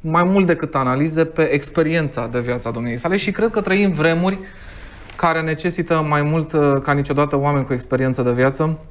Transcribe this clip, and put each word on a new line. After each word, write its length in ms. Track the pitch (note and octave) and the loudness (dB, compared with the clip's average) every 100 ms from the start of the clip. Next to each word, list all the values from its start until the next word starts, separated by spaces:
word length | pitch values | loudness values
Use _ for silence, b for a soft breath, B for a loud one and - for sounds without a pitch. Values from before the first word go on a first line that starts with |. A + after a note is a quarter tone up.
mai 240 | D#3+ E3 | 0 2
mult 220 | F3 G3 F#3 | 4 4 4
decât 280 | E3 D#3 | 2 0
analize, 500 | C#3+ B2+ C3 D#3+ D#3+ | -2 0 0 0 0
pe 180 | D#3+ E3 | 0 2
experiența 840 | D#3 C#3+ C#3+ - D#3 E3 D3 C#3+ A#2 | 2 2 0 0 0 2 -2 -4 -4
de 140 | B2 | -4
viață 280 | A#2+ B2 A#2 | -2 -4 -4
a 20 | |
domniei 260 | A#2 A#2+ A#2 | -6 -4 -4
sale. 200 | E3 G3 | -2 0
Și 140 | G#3 | -2
cred 200 | G3 A3+ | 0 0
că 100 | A3 | 0
trăim 320 | G3 F#3+ G3+ | 0 2 2
vremuri 460 | D#3 D#3+ E3 F3+ G3 B B B B B B B - | 2 2 2 0 -2 B B B B B B B -2
care 260 | E3+ D#3+ | 0 0
necesită 640 | D#3+ D#3 F3+ E3+ E3 D#3+ D#3 | -2 -2 -4 -2 0 0 2
mai 140 | D3 | 2
mult, 300 | D3 D#3+ D3+ | 2 0 0
uh, 280 | D#3 D3 C#3 | 2 4 2
ca 100 | C#3 | 2
niciodată 440 | C#3+ C#3+ C#3+ D3 C#3+ | 0 0 0 2 2
oameni 280 | C#3+ C#3+ | 0 0
cu 80 | C3+ | 0
experiență 500 | B2 - B2+ C3 C3 | -4 -2 0 0 0
de 100 | B2 | 0
viață 460 | A#2+ C3 C3+ D#3+ D#3 - | 2 2 2 -2 -2 -8